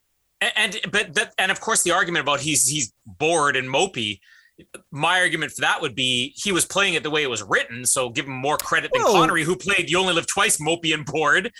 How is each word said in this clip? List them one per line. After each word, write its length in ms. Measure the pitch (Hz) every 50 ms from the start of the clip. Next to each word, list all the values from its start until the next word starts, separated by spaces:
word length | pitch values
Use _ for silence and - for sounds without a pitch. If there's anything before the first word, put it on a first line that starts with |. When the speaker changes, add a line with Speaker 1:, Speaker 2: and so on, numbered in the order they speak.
| _ _ _ _ _ _ _ _
Speaker 1:
And, 100 | 202 220 -
and, 360 | 214 214 214 190 214 - 185
but 220 | 190 208 220 180 139
that, 200 | 208 226 - - -
and 120 | 190 190
of 100 | 190 -
course 220 | - 220 220 -
the 80 | - 175
argument 300 | 170 185 196 170 170 156
about 180 | 139 139 143 135
he's, 260 | 127 151 147 131 - -
he's 240 | 151 151 131 - _ _ _
bored 500 | 107 92 - 143 160 175 160 143 143 131
and 120 | 131 127 131
mopey, 520 | 131 143 185 190 - 131 110 104 101 - _ _ - - _ _ _ - - _ - - _ _
my 280 | 160 139 156 165 180 185
argument 320 | 180 170 156 160 151 -
for 80 | - -
that 180 | 139 165 202 196
would 120 | 165 147 110
be 380 | 135 131 127 127 120 123 143 -
he 140 | - - 208
was 120 | 185 165 160
playing 260 | - - 185 196 190 170
it 80 | 151
the 80 | 131 151
way 120 | 151 151
it 60 | 151 131
was 120 | 117 98
written, 420 | 101 98 165 247 277 - 117 120 123
so 240 | - - 139 127 123
give 160 | 117 147 147
him 60 | 139
more 240 | 131 127 131 143 151
credit 340 | - - - 165 160 151 -
than 100 | - 508
Speaker 2:
Well, 100 | 440 320 208
Speaker 1:
Connery, 300 | 170 - - 185 165 151
who 100 | 160 185
played 340 | 185 - 190 202 185 165 139
"You 80 | 160 180
Only 160 | 190 185 170
Live 120 | 165 139
Twice," 300 | - - 196 202 214 - -
mopey 360 | 151 156 170 170 170 156 156
and 100 | 156 139
bored, 460 | - - 160 151 143 151 180 190 240 -